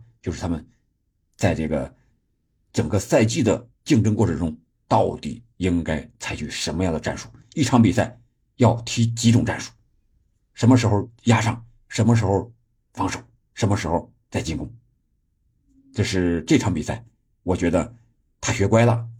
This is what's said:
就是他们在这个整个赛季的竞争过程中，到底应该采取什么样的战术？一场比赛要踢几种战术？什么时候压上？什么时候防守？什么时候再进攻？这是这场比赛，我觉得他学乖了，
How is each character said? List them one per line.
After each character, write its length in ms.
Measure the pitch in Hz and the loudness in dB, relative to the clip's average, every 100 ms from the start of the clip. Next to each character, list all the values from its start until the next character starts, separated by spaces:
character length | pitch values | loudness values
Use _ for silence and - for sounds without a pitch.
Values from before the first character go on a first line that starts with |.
| - _ | -20 _
就 100 | 90 | -10
是 80 | 82 | -6
他 80 | 87 | -6
们 160 | 80 - _ _ _ _ _ _ - | -6 -10 _ _ _ _ _ _ -2
在 180 | 95 | -2
这 140 | 78 78 | 0 -2
个 240 | 76 65 - _ _ _ _ _ _ _ | -4 -6 -14 _ _ _ _ _ _ _
整 160 | - 110 | -4 -2
个 100 | 101 | -2
赛 260 | - 147 | 2 2
季 180 | 113 160 | 2 2
的 260 | 107 - - _ | 0 0 -4 _
竞 180 | - 123 | 0 2
争 120 | 101 | 2
过 120 | 107 95 | 2 0
程 120 | 76 | 0
中， 180 | 82 78 _ _ - | -4 -6 _ _ 0
到 300 | 110 92 - | 0 0 -4
底 260 | 73 - - - | -10 -12 -16 -4
应 260 | 90 87 | -2 0
该 260 | 80 76 - _ | -2 -4 -6 _
采 160 | - 80 | -10 -10
取 120 | 76 | -10
什 260 | - - | -8 -6
么 100 | 80 | -2
样 80 | 92 | -2
的 80 | 78 | -2
战 180 | - - | -6 -8
术？ 100 | - - _ | -12 -20 _
一 100 | - | -4
场 160 | 131 123 | 2 4
比 100 | 104 | 4
赛 300 | 101 85 - _ _ _ - | 2 -2 -6 _ _ _ 2
要 180 | 113 - | 2 2
踢 240 | - 117 117 | -2 -2 0
几 260 | 113 117 | 2 2
种 120 | 113 | 4
战 140 | 78 - | 2 -6
术？ 140 | - - _ _ _ _ _ _ _ | -10 -18 _ _ _ _ _ _ _
什 160 | - 120 | 0 4
么 80 | 123 | 4
时 100 | 110 | 4
候 220 | 101 - _ | 0 -2 _
压 160 | 120 120 | 0 2
上？ 240 | - - - _ - | 0 -4 -10 _ -8
什 180 | - 110 | 0 2
么 80 | 117 | 2
时 80 | |
候 280 | 98 98 - _ _ _ _ | 2 0 -4 _ _ _ _
防 160 | - 95 | -6 -6
守？ 120 | - - _ _ | -6 -14 _ _
什 120 | - 101 | -2 0
么 80 | 101 | 0
时 100 | 80 | -2
候 260 | 85 - _ _ | -4 -4 _ _
再 120 | - | -8
进 140 | 80 76 | -6 -8
攻？ 140 | - - _ _ _ _ _ _ _ _ _ _ _ | -10 -14 _ _ _ _ _ _ _ _ _ _ _
这 80 | - | -4
是 400 | - 95 87 85 | -2 0 0 0
这 160 | 78 156 | 0 0
场 160 | 95 | 0
比 80 | 78 | -4
赛， 220 | 71 - - _ _ _ | -6 -10 -14 _ _ _
我 140 | 87 90 | -4 -2
觉 140 | 85 | 0
得 240 | 85 - - _ _ _ _ | 0 -2 -10 _ _ _ _
他 120 | - | -6
学 140 | 107 98 | -2 2
乖 180 | 113 | 4
了， 240 | 120 117 - | 4 2 -4